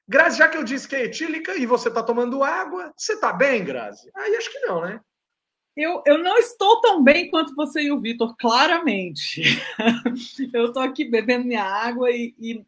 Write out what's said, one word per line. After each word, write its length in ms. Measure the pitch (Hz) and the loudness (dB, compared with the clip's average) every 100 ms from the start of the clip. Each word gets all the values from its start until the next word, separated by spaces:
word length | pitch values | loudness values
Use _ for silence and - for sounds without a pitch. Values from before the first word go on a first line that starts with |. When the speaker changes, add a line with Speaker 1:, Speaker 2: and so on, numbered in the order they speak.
| - | 0
Speaker 1:
Grazi, 300 | 262 330 240 | 4 4 4
já 100 | 320 | 2
que 80 | 320 | 2
eu 80 | |
disse 240 | 233 269 - | -4 -6 -6
que 80 | 277 | -4
é 80 | |
etílica 500 | 214 - 320 311 330 | -4 -6 -6 -6 -6
e 120 | 381 240 | -4 0
você 240 | 247 - | 0 2
tá 120 | 233 | -2
tomando 400 | 226 233 240 269 | -2 -2 -2 0
água, 520 | 277 349 349 359 320 - | 0 -2 -6 -8 -12 -10
você 240 | - 427 | -6 -2
tá 100 | 330 | -2
bem, 320 | 180 277 233 | 2 2 2
Grazi? 480 | 156 127 104 107 _ 381 | -2 -8 -10 -14 _ -8
Aí 180 | 415 466 | -2 -2
acho 140 | - | -2
que 100 | 539 | -6
não, 200 | 466 170 | -4 -2
né? 200 | 175 220 - _ _ _ _ _ _ 285 | -4 -8 -16 _ _ _ _ _ _ -4
Speaker 2:
Eu, 260 | 320 349 | -2 0
eu 140 | 294 311 | 4 4
não 180 | 359 453 | 4 2
estou 440 | - - 392 453 | 2 2 4 6
tão 220 | 466 359 | 6 6
bem 280 | 262 330 339 | 6 6 2
quanto 240 | 320 302 | -2 -2
você 280 | - 294 311 | -4 -4 -2
e 100 | 294 | 0
o 80 | 285 | -2
Vitor, 360 | 214 233 233 - | -4 -4 -4 -2
claramente. 1040 | 233 247 311 339 311 196 180 147 - - - - - - | 2 4 4 4 0 -2 -6 -8 -8 -2 0 0 -4 -2
<laughs> 720 | 226 240 240 254 - - 247 | 0 0 -4 -6 -10 -10 -6
Eu 200 | 233 233 | -2 -2
tô 80 | 262 | -2
aqui 280 | 262 269 247 | -4 -4 -2
bebendo 380 | 226 214 247 247 | 0 0 -2 -2
minha 160 | 226 | -4
água 480 | 190 202 233 240 247 | -2 -4 -4 -2 -2
e, 240 | 240 233 - | -2 -6 -10
e 260 | 226 220 | -10 -10